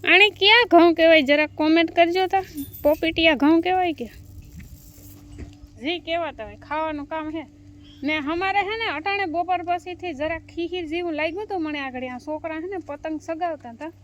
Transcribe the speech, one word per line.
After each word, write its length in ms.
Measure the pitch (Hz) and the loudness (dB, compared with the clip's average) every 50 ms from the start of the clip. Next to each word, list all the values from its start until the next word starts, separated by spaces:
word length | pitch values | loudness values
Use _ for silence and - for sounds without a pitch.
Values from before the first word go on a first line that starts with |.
| - | 4
આને 260 | - 330 370 403 415 | 4 6 6 6 4
ક્યાં 360 | - - 381 403 440 466 480 339 | 4 2 4 6 6 6 6 6
ઘઉં 240 | 330 339 339 349 320 | 8 8 8 8 6
કહેવાય? 280 | 330 320 330 330 320 | 6 6 8 8 6
જરાક 320 | 269 247 285 294 302 302 - | 6 4 2 2 2 -2 -2
કોમેન્ટ 360 | - 311 311 320 330 339 330 | 0 2 4 4 4 2 2
કરજો 360 | 349 339 339 339 339 370 381 | 4 2 2 4 4 0 0
તા. 160 | 359 392 392 381 - - 294 285 - - - | 0 0 -2 -2 -4 -10 -12 -12 -12 -14 0
પોપીટિયા 520 | - 294 311 - 339 320 330 330 330 330 302 | 0 0 2 2 0 -2 0 4 4 4 4
ઘઉં 280 | 226 277 294 330 330 | 4 4 4 4 4
કહેવાય 300 | 330 359 370 370 370 349 | 2 0 0 0 0 -2
કે? 180 | 302 - 240 214 - - - - - - - - - - - - - - - - - - - - - - - - - - - - - - - - - - | -4 -6 -10 -14 -14 -20 -20 -20 -20 -20 -20 -20 -20 -20 -20 -20 -20 -20 -20 -20 -20 -20 -20 -20 -20 -20 -20 -20 -16 -16 -16 -18 -18 -20 -20 -20 -18 -10
જી 180 | 226 302 359 339 | -6 -6 -6 -6
કહેવાતા 460 | - 320 330 339 330 294 269 - 220 | -6 -6 -6 -4 -4 -6 -8 -12 -14
હોય, 120 | 208 208 | -14 -14
ખાવાનું 500 | 214 - - 294 311 320 320 302 294 285 | -18 -12 -8 -6 -4 -4 -4 -6 -8 -10
કામ 240 | 294 320 311 302 311 | -8 -8 -8 -8 -8
હે. 160 | 311 330 277 - - - - - - - - - - - | -8 -10 -12 -12 -20 -20 -20 -20 -20 -20 -20 -20 -16 -8
ને 140 | - 285 311 | -6 -4 -4
અમારે 420 | 311 269 285 330 349 381 381 392 403 | -4 -4 -4 -4 -2 -2 -2 -2 -2
હે 60 | 381 | -2
ને, 320 | 392 440 453 453 415 294 | -2 -4 -4 -4 -4 -6
અટાણે 300 | 302 311 403 392 403 392 | -4 -4 -4 -4 -2 -4
બપોર 380 | 330 294 339 349 359 370 349 339 | -4 -4 -4 -2 -2 -4 -4 -2
પછીથી 500 | 339 349 349 - 359 359 - 359 359 302 | -4 -4 -4 -6 -12 -14 -10 -10 -10 -6
જરાક 280 | 254 294 320 330 320 | -6 -6 -6 -6 -8
ખીખીર 440 | 302 - - 330 339 320 339 370 339 | -10 -12 -10 -8 -8 -6 -6 -8 -6
જેવું 280 | 294 311 349 359 339 311 | -6 -6 -6 -4 -4 -4
લાગ્યું 300 | 294 311 339 320 392 427 | -4 -4 -4 -4 -8 -8
હતું 180 | 415 403 359 | -6 -6 -6
મને 180 | 311 302 302 294 | -6 -6 -6 -8
આગળ. 240 | 277 262 247 254 254 | -8 -8 -8 -8 -10
આ 140 | 254 247 247 | -8 -10 -12
છોકરા 360 | 247 302 302 302 311 320 311 | -10 -8 -10 -8 -8 -8 -8
હે 60 | 320 | -8
ને, 180 | 320 370 403 359 | -8 -8 -10 -10
પતંગ 420 | - - 285 294 - 320 320 294 | -10 -10 -12 -10 -8 -8 -8 -8
સગાવતા 540 | - - 330 311 359 339 320 269 - 240 233 226 | -8 -8 -6 -4 -4 -6 -6 -8 -12 -18 -14 -12
તા 120 | 294 330 330 - | -14 -14 -14 -16